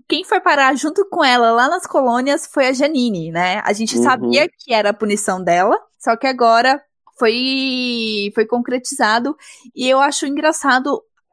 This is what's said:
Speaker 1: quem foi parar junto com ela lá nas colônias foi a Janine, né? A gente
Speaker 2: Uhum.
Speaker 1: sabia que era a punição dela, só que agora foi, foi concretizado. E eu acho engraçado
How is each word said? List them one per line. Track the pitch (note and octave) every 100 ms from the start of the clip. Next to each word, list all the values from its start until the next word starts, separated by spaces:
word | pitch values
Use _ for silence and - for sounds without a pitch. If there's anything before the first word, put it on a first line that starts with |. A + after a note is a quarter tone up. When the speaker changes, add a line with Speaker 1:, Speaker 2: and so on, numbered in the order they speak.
| -
Speaker 1:
quem | D4+
foi | F#4+ F#4
parar | F#4 C#4+ C4+ C#4+
junto | D4+ F4+ G4
com | F4
ela | C#4 B3 A#3
lá | A#3 C4+
nas | F4+ -
colônias | D#4 B3 A#3+ C4 D#4 -
foi | D4 B3+
a |
Janine, | C4 D4 D4+ A#3+ F3+ D#3+
né? | E3 F3+ G3+
A | -
gente | G#3 A3 -
Speaker 2:
Uhum. |
Speaker 1:
sabia | C#4 B3+ A#3+ B3+ E4+ -
que | -
era | A3 G#3
a |
punição | D#4 G#3+ G3+ - F#3
dela, | F3 F3 G3 F#4+ - _
só | B3 A3+
que | C4+
agora | B3+ A#3 A3+ B3+ C#4+ - _ _ -
foi, | A3+ A#3 C4 C4+ C4+ B3+ B3 A#3 A3 G#3 G3+ A3+
foi | G#3+
concretizado. | B3 A#3+ B3 - C4+ A3 A3+ C4+ D#4 - - B3+
E | - B3+
eu | C4
acho | C#4+ - C#4+
engraçado | C#4+ D#4 D#4+ C#4 B3+ C#4+ C4+ - _ _